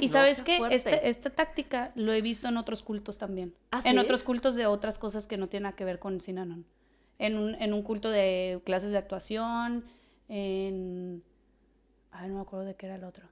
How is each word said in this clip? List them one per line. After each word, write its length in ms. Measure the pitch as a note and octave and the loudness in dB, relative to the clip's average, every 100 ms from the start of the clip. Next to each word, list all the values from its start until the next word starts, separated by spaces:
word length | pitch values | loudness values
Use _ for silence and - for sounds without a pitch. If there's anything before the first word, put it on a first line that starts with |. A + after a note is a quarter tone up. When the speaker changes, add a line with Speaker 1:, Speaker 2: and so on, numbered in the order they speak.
Speaker 1:
¿Y 60 | C4+ | 6
Speaker 2:
no, 60 | |
Speaker 1:
sabes 260 | C4+ C#4 C#4 | 8 8 6
Speaker 2:
qué 140 | B3+ | 2
Speaker 1:
qué? 60 | F4 | 2
Speaker 2:
fuerte. 180 | A#3 B3 | 4 2
Speaker 1:
Este, 320 | A#3 G#4+ B3+ | 4 4 4
esta 220 | A#3 C#4+ | 0 -2
táctica 600 | D4 D#4+ - C#4+ B3 C4 | 0 0 -2 -2 -2 -2
lo 180 | A#3+ A3 | -2 0
he 100 | A3 | 2
visto 260 | A3 G#3+ B3 | 0 -2 -2
en 80 | A#3 | -2
otros 260 | A3 A3 | -2 -6
cultos 360 | - G#3 G#3 G3+ | -6 -6 -6 -8
también. 360 | G3+ F#3+ F3+ - _ | -6 -4 -6 -10 _
Speaker 2:
¿Ah, 80 | B3+ | 0
Speaker 1:
En 100 | B3+ | 4
Speaker 2:
sí? 40 | B3+ | 6
Speaker 1:
otros 240 | A#3+ B3+ | 6 2
cultos 320 | - A#3+ C4+ A#3+ | 0 0 2 2
de 100 | A3 | 2
otras 320 | G#3 G#3+ G#3+ | 2 -2 -4
cosas 280 | A3 G#3+ G#3 | -6 -6 -6
que 100 | G#3 | -4
no 120 | F#3+ | -4
tienen 160 | G3+ | -4
nada 120 | G3+ F#3+ | -6 -4
que 80 | |
ver 140 | F#3 F3+ | -4 -4
con 220 | G3 F#3 | -6 -6
Synanon. 440 | F3 F#3 F3+ E3+ E3+ _ _ _ _ - | -6 -6 -6 -8 -14 _ _ _ _ -4
En 180 | G#3+ G#3+ | -2 0
un, 180 | G#3+ A3 | -2 -2
en 120 | G#3+ | 0
un 80 | G#3 | 0
culto 260 | G#3 G#3 A3 | -2 -2 2
de 520 | G#3+ F#3+ F#3 F#3 F3+ | 4 4 2 0 -4
clases 280 | F3+ F#3 G3+ | -2 -2 0
de 60 | G3+ | -2
actuación, 840 | G3 F#3+ - G#3+ A3+ A#3 A#3 A#3+ A#3 - _ _ - | -2 -6 -4 -4 -2 -2 -2 -4 -8 -18 _ _ -10
en, 960 | G#3 G3 F#3+ G3 F#3+ F#3 F3+ F3+ F3 - _ _ _ _ _ _ _ _ | -6 -2 -2 -2 -4 -6 -6 -8 -10 -14 _ _ _ _ _ _ _ _
ay, 160 | F3+ F#3 | -12 -8
no 80 | G3 | -8
me 40 | |
acuerdo 240 | F#3+ F#3+ G3 | -8 -8 -8
de 100 | F#3+ | -10
qué 100 | F#3+ | -12
era 80 | |
el 100 | F#3+ | -12
otro. 220 | F#3 F3+ F3 | -14 -18 -20